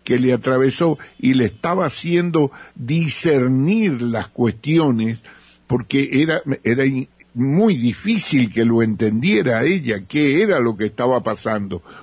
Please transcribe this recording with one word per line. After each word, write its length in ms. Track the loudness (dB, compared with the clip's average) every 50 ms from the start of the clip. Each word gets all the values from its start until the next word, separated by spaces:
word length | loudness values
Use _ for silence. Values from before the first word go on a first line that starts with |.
| -4
que 160 | -2 0 2
le 140 | 2 2 2
atravesó 640 | 0 0 0 2 2 2 2 2 2 0 0 0 -2 -6 -14 -8 -2
y 140 | 0 2 2
le 120 | 2 2
estaba 400 | 0 -2 -4 -4 -2 -2 0 -2
haciendo 640 | -2 -4 -6 -4 -2 0 0 0 0 0 0 0 0 -2 -8 -20 -20 -16
discernir 1300 | -10 -6 -2 -2 0 0 -2 -2 -2 0 2 2 2 2 2 2 2 2 2 2 2 0 0 0 -2
las 260 | -2 -4 -4 -4 -6
cuestiones, 960 | -6 -4 -2 0 0 -2 -2 -2 0 2 2 4 2 2 0 0 -2 -4 -6 -12 -18 -20 -20 -20 -20 -20 _ _
porque 540 | -4 -4 -4 -2 -2 -2 -2 0 0 0 0
era, 200 | 0 0 0 -2 -4 -6 -6 -4 -2
era 220 | 0 0 2 0
in-, 220 | 0 0 -2 -6 -8 _ -20 -20 _ -4
muy 400 | -2 0 0 2 2 4 2 2
difícil 760 | 2 0 -2 -2 -2 -2 -2 -2 -2 -2 0 0 0 0 0
que 140 | 0 0 2
lo 160 | 2 4 2
entendiera 840 | 2 2 0 0 0 0 0 0 0 2 2 2 2 0 0 0 0
ella, 400 | 0 0 0 -2 -4 -4 -6 -6
qué 340 | -4 -2 0 0 2 2 2
era 180 | 2 2 2 0
lo 180 | 0 0 -2
que 80 | -2 -4
estaba 360 | -4 -2 -2 0 0 0 0
pasando 600 | -2 -4 -6 -4 -4 -4 -4 -4 -4 -6 -8 -10 -12 -14 -20 -20